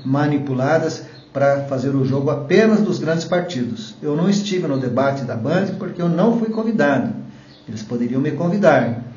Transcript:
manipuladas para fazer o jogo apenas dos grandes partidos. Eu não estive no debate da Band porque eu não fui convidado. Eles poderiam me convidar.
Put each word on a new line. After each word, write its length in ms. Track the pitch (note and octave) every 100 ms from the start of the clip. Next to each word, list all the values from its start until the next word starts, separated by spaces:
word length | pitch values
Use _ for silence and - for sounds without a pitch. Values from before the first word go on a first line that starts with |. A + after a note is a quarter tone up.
manipuladas 1000 | C3 C#3 D3 C#3+ - B2+ C3+ E3 D#3+ - - - -
para 340 | - C#3 C#3 C#3
fazer 240 | C3 C3+
o 140 | C3+
jogo 280 | C3 C#3 C#3
apenas 500 | C3+ - G3 A3 G#3
dos 160 | F3 C#3+
grandes 280 | D3+ E3 -
partidos. 680 | F3+ F3 B2+ A2 G#2 - -
Eu 140 | D3+ D3+
não 120 | G3
estive 380 | G3+ - F3+ D#3+
no 140 | C3+
debate 440 | B2 A#2 C#3 C3+
da 120 | A#2 A2
Band 400 | B2+ F3+ G3 -
porque 240 | F3 -
eu 80 | E3+
não 300 | E3 A3 A#3
fui 100 | A3
convidado. 640 | A3 A3 G#3 C#3+ C3 G#2 - - - - - -
Eles 160 | A2
poderiam 360 | - B2 A#2+ C3
me 120 | D3
convidar. 720 | C3+ E3+ G#3 F3+ C3+ A#2 A2+ -